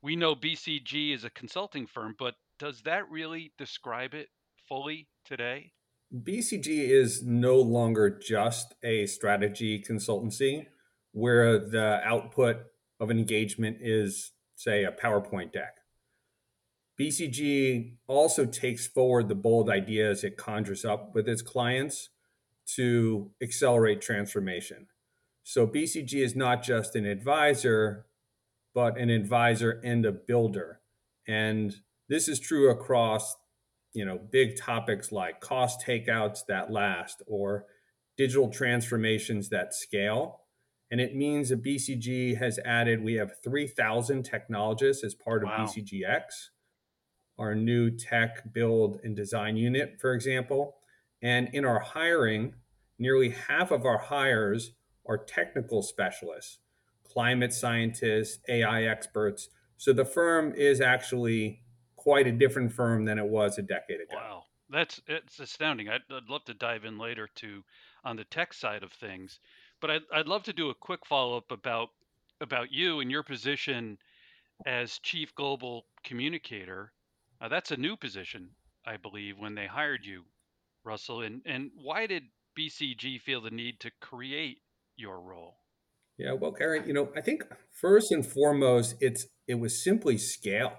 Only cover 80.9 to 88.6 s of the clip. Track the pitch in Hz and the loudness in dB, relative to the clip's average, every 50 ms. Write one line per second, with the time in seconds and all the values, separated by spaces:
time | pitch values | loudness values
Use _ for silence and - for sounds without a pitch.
80.9 | 107 104 - - 120 117 117 107 107 131 _ - 139 127 139 143 _ - - 135 | -12 -12 -10 -12 -10 -10 -8 -10 -10 -12 _ -10 -8 -8 -10 -12 _ -14 -10 -6
81.9 | 156 202 226 208 190 170 135 117 _ _ _ _ _ 156 156 151 - - 151 135 | -4 -4 -2 -2 -4 -6 -8 _ _ _ _ _ _ -8 -8 -8 -6 -6 -6 -6
82.9 | 123 113 - 131 135 120 - - 135 123 110 110 113 117 117 120 117 _ - 120 | -6 -6 -8 -10 -10 -8 -6 -4 -4 -4 -4 -8 -10 -8 -10 -10 -10 _ -14 -16
83.9 | _ _ - - - 120 123 131 135 147 160 139 - _ _ _ _ _ _ _ | _ _ -20 -18 -16 -14 -12 -8 -8 -6 -6 -8 -10 _ _ _ _ _ _ _
84.9 | _ - 113 101 92 92 87 92 92 87 82 87 _ _ _ _ _ _ _ _ | _ -16 -14 -14 -14 -14 -14 -16 -18 -18 -20 -20 _ _ _ _ _ _ _ _
85.9 | _ _ _ _ _ - - 127 127 135 - - - - - 160 160 151 - - | _ _ _ _ _ -10 -6 -6 -4 -4 -4 -6 -4 -2 -2 -2 -2 -2 -4 -2
86.9 | 143 143 143 143 - 151 147 - 311 302 - - - - _ _ _ - - 180 | -2 -2 -2 -2 -4 -4 -2 -2 -2 -2 -6 -12 -18 -20 _ _ _ -4 4 6
87.9 | 196 214 220 - 175 160 123 - - 135 143 147 147 139 | 6 6 8 6 0 0 0 -2 2 4 4 4 6 6